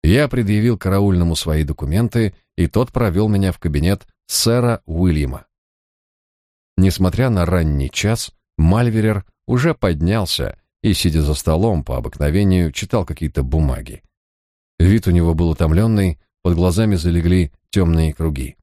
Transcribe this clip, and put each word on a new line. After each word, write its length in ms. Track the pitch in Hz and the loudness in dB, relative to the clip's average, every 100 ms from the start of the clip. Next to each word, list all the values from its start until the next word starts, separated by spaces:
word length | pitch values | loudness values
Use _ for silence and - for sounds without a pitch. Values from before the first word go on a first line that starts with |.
Я 240 | - 113 147 | 2 2 0
предъявил 500 | - 101 104 117 110 | -2 0 0 0 0
караульному 580 | 95 98 101 90 85 82 | 0 0 2 2 0 -2
свои 280 | 82 78 | -2 -2
документы, 720 | 73 71 69 90 117 120 107 - _ - | -2 -4 -2 -2 0 0 -2 -4 _ -4
и 100 | 85 | -2
тот 240 | - 123 | 0 -2
провёл 360 | - 117 85 107 | -2 -2 0 0
меня 220 | 101 95 | 2 0
в 60 | - | -2
кабинет 480 | 85 71 82 101 - _ _ | -4 -2 0 -2 -6 _ _
сэра 540 | - 117 120 120 113 - | -2 0 0 0 -2 -6
Уильяма. 600 | 80 92 76 69 64 - _ _ _ _ _ _ _ _ _ _ _ _ - | 0 2 2 -2 -8 -16 _ _ _ _ _ _ _ _ _ _ _ _ 0
Несмотря 520 | 95 87 92 85 127 | 0 2 -2 0 0
на 160 | 104 85 | 0 0
ранний 440 | 85 78 71 67 | 0 0 -2 -4
час, 420 | - 104 110 - _ _ - | -4 -2 -2 -6 _ _ 0
Мальверер 680 | 80 104 120 110 110 107 - _ - | 2 4 2 2 0 -2 -8 _ -4
уже 260 | 123 160 | 0 0
поднялся 880 | 151 98 78 82 110 95 - 64 - _ _ | 0 -2 0 0 -2 -2 -4 -6 -10 _ _
и, 100 | 113 | -2
сидя 280 | 87 90 78 | 0 0 2
за 120 | 73 | 0
столом, 500 | 73 - 80 113 90 | 0 0 0 0 -2
по 140 | - 62 | -4 -6
обыкновению 760 | 64 - 73 87 101 92 85 | -8 -4 -2 0 2 2 0
читал 340 | - - 117 90 | -4 -4 -4 -4
какие-то 380 | 73 78 - | -6 -4 -4
бумаги. 600 | 65 78 73 64 - - _ _ _ _ _ _ _ _ | -2 0 0 -2 -10 -18 _ _ _ _ _ _ _ _
Вид 300 | 87 107 98 | 4 4 4
у 40 | |
него 220 | 87 85 | 2 2
был 160 | 80 85 | 2 0
утомлённый, 720 | 80 80 82 113 107 95 80 _ _ | 0 0 2 2 2 0 -4 _ _
под 120 | 90 85 | -2 2
глазами 400 | 90 90 110 95 | 2 2 0 0
залегли 580 | 85 85 85 92 90 _ _ | 0 0 2 2 0 _ _
тёмные 420 | 101 85 82 80 | 0 2 2 0
круги. 440 | 76 80 69 67 - | -2 -6 -4 -10 -14